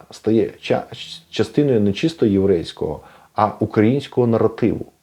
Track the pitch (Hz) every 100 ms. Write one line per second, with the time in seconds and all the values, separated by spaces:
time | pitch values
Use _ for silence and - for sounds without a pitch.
0 | - - - 113 107 - - 120 - -
1 | - - - - 104 - 147 117 101 98
2 | 165 165 117 98 95 87 80 - 80 73
3 | - - _ - 104 - 104 - 107 139
4 | - - 120 113 110 - 110 - - _